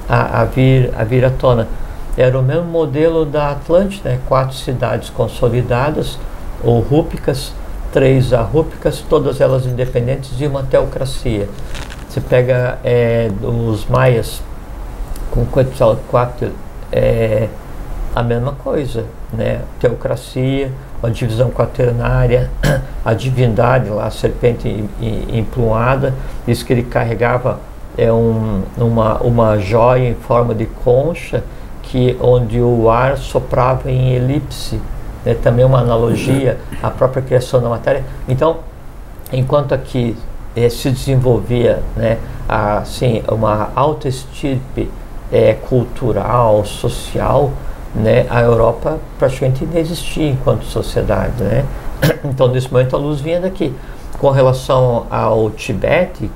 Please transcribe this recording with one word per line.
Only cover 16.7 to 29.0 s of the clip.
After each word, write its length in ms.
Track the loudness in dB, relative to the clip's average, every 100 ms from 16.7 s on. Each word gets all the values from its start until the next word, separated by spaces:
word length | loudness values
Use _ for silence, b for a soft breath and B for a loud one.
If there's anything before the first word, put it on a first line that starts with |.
| -12 -4
é, 580 | 0 2 2 2 0 -2 -6 -12 -10 -8 -6 -4
a 80 | -2
mesma 300 | 0 0 -2
coisa, 520 | -4 -4 -2 -2 -4 -6 -10 -8
né? 280 | -4 -2 -4 -6 -2
Teocracia, 920 | -2 0 -4 -6 -6 -2 0 0 -2 -6 B B
uma 80 | -4
divisão 400 | -2 -2 0 0
quaternária, 1000 | 0 -2 0 0 0 0 2 4 4 2 0
<clears throat> 420 | 2 2 -2 -4
a 100 | 0
divindade 720 | 0 0 2 2 4 4 2 0
lá, 180 | -2 -4
a 40 |
serpente 580 | -2 -2 0 0 0 -2
em-, 200 | -4 -6 -4
em-, 380 | -4 -4 -2 -2
emplumada, 760 | -2 0 0 2 2 2 0 -2 B B -2
diz 160 | -2
que 100 | 0
ele 100 | 0
carregava, 800 | 0 -2 0 0 2 2 -2 -4 -8 -14 -8 0
é, 160 | 2
um, 500 | 4 2 0 0 -2 -4 -2
uma, 420 | 0 2